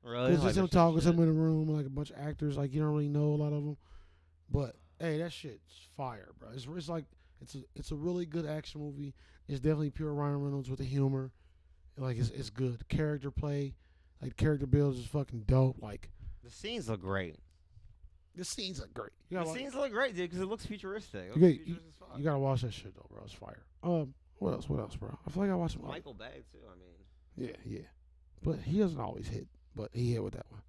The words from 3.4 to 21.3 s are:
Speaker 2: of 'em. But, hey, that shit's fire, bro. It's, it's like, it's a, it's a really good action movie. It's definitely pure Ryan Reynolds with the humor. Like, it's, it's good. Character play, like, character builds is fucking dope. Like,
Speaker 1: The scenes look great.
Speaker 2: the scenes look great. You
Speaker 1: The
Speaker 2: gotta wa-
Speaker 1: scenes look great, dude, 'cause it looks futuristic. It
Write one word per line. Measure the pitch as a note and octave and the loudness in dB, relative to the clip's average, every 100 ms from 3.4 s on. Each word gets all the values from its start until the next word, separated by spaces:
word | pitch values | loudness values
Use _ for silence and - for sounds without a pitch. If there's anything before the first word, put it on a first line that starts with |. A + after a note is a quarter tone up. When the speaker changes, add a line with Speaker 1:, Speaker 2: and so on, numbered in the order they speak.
| D3 | 2
Speaker 2:
of | D3 | 0
'em. | D3 D3 - - - - _ _ - | -2 -6 -14 -20 -20 -20 _ _ -2
But, | C#3+ C3 - - - | 0 0 -8 -20 -4
hey, | E3 D3+ | -2 0
that | E3+ | -2
shit's | - D3 G2+ _ - - | -6 -12 -14 _ -20 -18
fire, | - C3 A2 - - | -8 -8 -8 -14 -18
bro. | A2 | -14
It's, | B2+ B2+ | -12 -10
it's | F3 D3+ | -8 -4
like, | E3 C#3+ - _ - | -6 -6 -20 _ -20
it's | B2+ | -14
a, | C#3 - | -14 -12
it's | - - | -12 -8
a | |
really | D3+ E3 F3+ | -4 -2 -2
good | E3+ E3 | -2 -4
action | D3+ D#3 - D3+ | -4 -6 -6 -8
movie. | D3 C#3 C#3+ - - - - | -8 -8 -10 -12 -20 -20 -8
It's | C#3 | 0
definitely | C#3+ D3+ D3 | 2 4 0
pure | - D#3 | -2 -2
Ryan | D3 D3 C#3+ | 0 0 0
Reynolds | C#3+ C#3 B2+ | 0 -2 -4
with | C3 | -4
the | |
humor. | C3 C#3 C3+ C3+ C3 - - - - - - - | 0 4 4 2 -4 -12 -20 -20 -20 -20 -20 -6
Like, | C3 A#2 | -4 0
it's, | A#2 | 0
it's | - B2+ | 0 -8
good. | G#2 C3 A#2+ - | -2 -2 -2 -2
Character | - D3+ D3+ C#3 | 0 2 0 -2
play, | - D3 C#3+ C#3 - _ _ - - | -2 -2 -2 -2 -8 _ _ -20 -10
like, | B2+ | -10
character | - D#3 D3 | 2 2 4
builds | C3+ C#3+ C#3+ B2+ | 4 6 6 0
is | |
fucking | A2+ D3 C3+ A#2+ | -4 -4 -2 -2
dope. | G#2 C3 C3 B2+ | 6 6 6 2
Like, | G#2+ G2+ - - - - | -8 -10 -12 -12 -12 -12
Speaker 1:
The | A#2+ | -14
scenes | - G#3 A#3+ A2+ | -10 -6 -4 -4
look | G#2+ | -4
great. | F#2+ G2 F2+ D#2 - _ _ - - - - - _ | -2 -2 -2 -10 -20 _ _ -20 -20 -20 -20 -20 _
Speaker 2:
the | F3 | -12
scenes | F3+ - F#3+ D3 | -10 -8 -8 -8
look | G#2 | -10
great. | - G2+ _ _ | -10 -12 _ _
You | F3+ | -4
Speaker 1:
The | |
Speaker 2:
gotta | E3 | -4
wa- | |
Speaker 1:
scenes | G3 C#4 | -4 -6
look | B3+ C#4 | -4 -2
great, | A3 C4+ | 0 0
dude, | F3+ F3+ | -2 -4
'cause | F3+ | -4
it | F#3+ | -4
looks | A3 | -4
futuristic. | - G#3+ F#3+ G#3 - G2+ | -6 -8 -8 -10 -8 -10
It | F#2 | -2